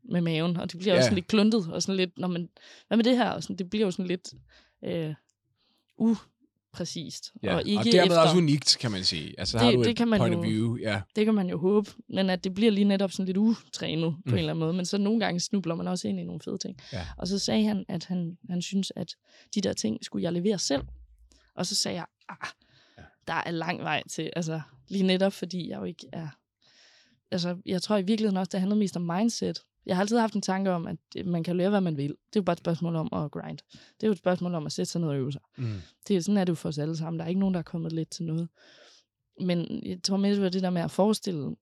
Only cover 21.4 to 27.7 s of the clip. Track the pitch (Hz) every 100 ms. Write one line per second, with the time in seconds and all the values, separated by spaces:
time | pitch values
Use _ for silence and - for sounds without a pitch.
21.4 | _ - 180 202 175 175 - _ - 185
22.4 | - - _ _ _ - 80 _ - 165
23.4 | - 165 165 175 160 147 - - 156 -
24.4 | 160 160 - - _ 196 185 185 196 -
25.4 | 175 180 - - 185 160 160 160 156 -
26.4 | _ _ _ _ _ _ _ _ _ 190
27.4 | 175 175 -